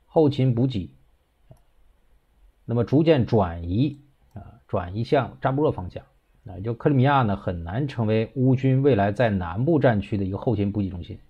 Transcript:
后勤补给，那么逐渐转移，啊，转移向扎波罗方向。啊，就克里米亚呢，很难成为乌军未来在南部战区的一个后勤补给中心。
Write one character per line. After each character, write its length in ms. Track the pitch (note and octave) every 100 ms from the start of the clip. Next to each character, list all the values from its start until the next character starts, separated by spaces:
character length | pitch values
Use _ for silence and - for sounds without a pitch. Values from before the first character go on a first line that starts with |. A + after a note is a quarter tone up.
| _
后 220 | E3 D3
勤 260 | C3 C3
补 120 | A2+ C3
给， 240 | A2 - - _ _ _ _ _ - _ _ _ _ _ _ _ _ _ _
那 100 | -
么 100 | A#2
逐 200 | A#2 C#3
渐 200 | E3 D3
转 460 | G2+ A2+ F2+ E2+ E2+
移， 300 | G#2 D3 - _ _ _
啊， 280 | G2+ E2+ - -
转 300 | G2+ F2 G#2
移 80 |
向 340 | A#2 D3 G#2 -
扎 120 | C3
波 100 | C3+
罗 80 | D3+
方 180 | - F2+
向。 160 | - - _ _ _ G2+
啊， 120 | F#2
就 100 | G#2+
克 140 | A#2 D3+
里 80 | C3+
米 60 |
亚 200 | C3+ C#3
呢， 140 | G#2+ G2
很 260 | G#2 F2
难 220 | E2 A2+ C#3+
成 200 | - G#2+
为 260 | A2 A2+
乌 200 | C3+ C3 C3
军 260 | C3+ C3
未 120 | C#3+
来 180 | G#2 G2+
在 160 | G2+ A#2
南 360 | G2 E2+ G2
部 140 | C#3+ D#3
战 220 | B2+ G#2
区 160 | - G2+
的 80 |
一 60 | F#2+
个 80 | F#2+
后 180 | C3+ G#2
勤 160 | G2+
补 80 | G#2
给 80 | F#2+
中 160 | F2+
心。 140 | - G2+ -